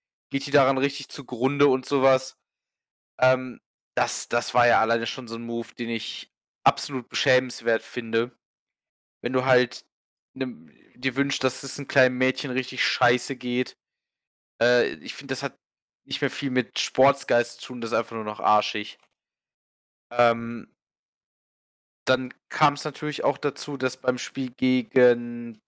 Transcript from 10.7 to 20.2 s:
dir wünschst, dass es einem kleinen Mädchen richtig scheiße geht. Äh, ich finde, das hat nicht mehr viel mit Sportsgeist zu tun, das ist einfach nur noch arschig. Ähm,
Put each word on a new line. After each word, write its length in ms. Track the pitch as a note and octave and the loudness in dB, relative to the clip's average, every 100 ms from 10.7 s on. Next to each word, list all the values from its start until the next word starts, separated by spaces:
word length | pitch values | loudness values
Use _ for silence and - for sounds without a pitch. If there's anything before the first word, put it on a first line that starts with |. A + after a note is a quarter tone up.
| - _ | -20 _
dir 220 | B2 C3 B2 | -8 -4 0
wünschst, 260 | C#3 - | 0 0
dass 200 | C3 - | -2 -2
es 160 | C3+ - | -6 -8
einem 100 | C#3 | -2
kleinen 300 | C#3+ B2+ B2+ | 4 4 4
Mädchen 320 | B2+ C3 C#3 | -2 -2 -4
richtig 340 | B2+ B2+ B2+ | -4 -4 -4
scheiße 520 | - - B2 B2 - B2+ | -2 2 2 2 -2 -6
geht. 420 | B2 B2 B2+ - _ _ _ _ _ _ _ - | -4 -2 -2 -6 _ _ _ _ _ _ _ 0
Äh, 320 | A#2+ B2 E2+ D2+ | 4 4 2 -2
ich 180 | E2 | -12
finde, 180 | - C#3 | -12 -8
das 100 | C3 | -6
hat 160 | C#3 - _ _ _ _ | -6 -10 _ _ _ _
nicht 160 | - C3+ | -12 -4
mehr 100 | C3+ | -4
viel 200 | - C#3+ | -4 -4
mit 280 | B2+ A#2+ - | -2 -2 -4
Sportsgeist 840 | - - C3+ C3+ - A#2+ A#2 - | -4 4 4 4 0 0 0 -4
zu 80 | - | -12
tun, 120 | B2 | -8
das 120 | A2+ | -4
ist 40 | A2+ | -4
einfach 200 | A2+ A2+ | -4 -6
nur 80 | |
noch 160 | G#2+ G#2+ | -8 -4
arschig. 580 | - G#2+ G#2 G#2+ G#2 - _ _ _ _ _ _ _ _ _ _ - | 2 2 2 -6 -8 -14 _ _ _ _ _ _ _ _ _ _ -6
Ähm, 600 | A#2+ | 2